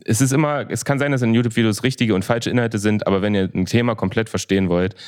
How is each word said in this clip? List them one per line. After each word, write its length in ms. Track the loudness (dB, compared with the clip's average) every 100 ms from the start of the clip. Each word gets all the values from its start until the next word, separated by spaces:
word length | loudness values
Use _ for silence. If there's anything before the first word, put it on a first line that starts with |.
| -4
es 160 | 0
ist 120 | 2
immer, 360 | 2 0 -2 -4
es 160 | -8 -4
kann 140 | -2
sein, 120 | 0
dass 120 | 0
in 100 | 2
YouTube-Videos 480 | 2 2 2 0 2
richtige 300 | -2 0 0
und 100 | 0
falsche 280 | 0 -2 0
Inhalte 260 | 0 0 0
sind, 300 | 0 0 0
aber 160 | 0
wenn 100 | 2
ihr 160 | 0 0
ein 120 | -2 0
Thema 300 | 0 0 -2
komplett 340 | -2 -2 -4
verstehen 400 | -6 0 0 2
wollt, 260 | 2 0 -4